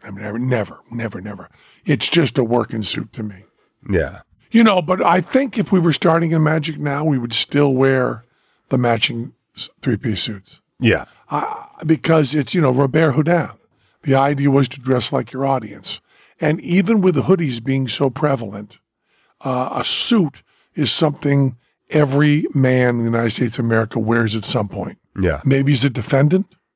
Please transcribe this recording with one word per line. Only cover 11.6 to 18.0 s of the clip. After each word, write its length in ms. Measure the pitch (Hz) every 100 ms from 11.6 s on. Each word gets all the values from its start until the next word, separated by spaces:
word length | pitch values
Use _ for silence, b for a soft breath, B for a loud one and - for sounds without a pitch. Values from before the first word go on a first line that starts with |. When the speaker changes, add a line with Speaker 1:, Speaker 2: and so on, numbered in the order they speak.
| - -
Speaker 1:
because 520 | 156 160 - 160 135 151
it's, 180 | 123
you 80 | 180
know, 80 | 143
Robert 420 | 127 139 156 160
Houdin. 360 | 127 151 175 117 - _ _ _ _
The 100 | 143
idea 380 | 135 139 143 143
was 160 | 139 127
to 120 | 139
dress 320 | 123 123 -
like 200 | 135 113
your 100 | 131
audience. 580 | 139 135 110 - - - _ b b b
And 220 | 156 156
even 400 | - 180 185 226
with 140 | 185 147
the 80 |
hoodies 400 | 113 185 156 117
being 240 | 120 135 131
so 240 | -